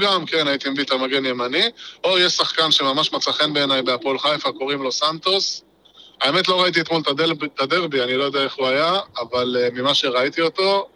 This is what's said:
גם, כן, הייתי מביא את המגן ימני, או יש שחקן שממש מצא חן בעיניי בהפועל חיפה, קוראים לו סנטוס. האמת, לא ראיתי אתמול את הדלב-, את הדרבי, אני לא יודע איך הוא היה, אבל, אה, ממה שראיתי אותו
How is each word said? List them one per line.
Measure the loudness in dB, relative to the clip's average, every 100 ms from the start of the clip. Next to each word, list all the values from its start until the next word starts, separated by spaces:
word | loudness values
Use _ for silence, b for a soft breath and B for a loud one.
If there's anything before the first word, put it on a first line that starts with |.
גם, | 2 2 0
כן, | 0 0
הייתי | 0 -2
מביא | -4
את | -2
המגן | -2 0 0 -2
ימני, | -2 -2 0 -2 B B B
או | 0 4
יש | 2
שחקן | 2 0 0 2
שממש | 2 2 0 -2
מצא | -2 -2
חן | 0 0
בעיניי | 0 0 0
בהפועל | 0 -2 -2 -2
חיפה, | 0 0 -2
קוראים | -4 -4 -2
לו | -4
סנטוס. | -2 -2 -2 0 0 0 -6 -14 _ B B B -2
האמת, | 0 2 2
לא | 2
ראיתי | 2 2
אתמול | 0 0
את | 0
הדלב-, | 0 0 -2
את | -6 -4
הדרבי, | 0 0 0 0
אני | 0 0
לא |
יודע | 0 0
איך | -2
הוא | 0 0
היה, | 2 2 0 -2 -8
אבל, | -4 -2 0 0
אה, | 0
ממה | 0 0
שראיתי | 0 0 0 0 0
אותו | 0 2 2 2 -2